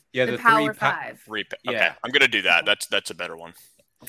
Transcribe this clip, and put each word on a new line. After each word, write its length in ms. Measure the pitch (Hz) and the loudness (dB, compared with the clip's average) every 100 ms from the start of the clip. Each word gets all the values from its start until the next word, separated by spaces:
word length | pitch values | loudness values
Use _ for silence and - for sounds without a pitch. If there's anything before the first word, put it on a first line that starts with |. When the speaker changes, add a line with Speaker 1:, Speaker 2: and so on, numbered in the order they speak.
| _ | _
Speaker 1:
Yeah, 140 | 127 127 | -2 -2
Speaker 2:
The 80 | |
Speaker 1:
the 40 | 120 | 2
Speaker 2:
Power 260 | 233 220 - | 4 4 2
Speaker 1:
three 80 | 104 | 0
pa- 220 | 131 160 | -2 -2
Speaker 2:
Five. 200 | 123 - | -8 -16
Speaker 3:
Three 240 | - 107 98 | -10 -8 -8
pa-, 100 | - 110 | -10 -6
okay, 100 | 110 | 0
Speaker 1:
Yeah. 160 | 87 - | 0 -2
Speaker 3:
I'm 80 | 104 | -2
gonna 160 | 139 131 | 2 4
do 140 | 113 | 2
that. 180 | 92 85 | 2 2
Speaker 2:
Okay. 60 | 80 | 2
Speaker 3:
That's, 220 | 104 - | -2 0
that's 220 | 101 - | -4 -4
a 60 | 85 | -10
better 220 | 87 82 | -12 -12
one. 160 | 85 - - _ _ _ | -16 -20 -20 _ _ _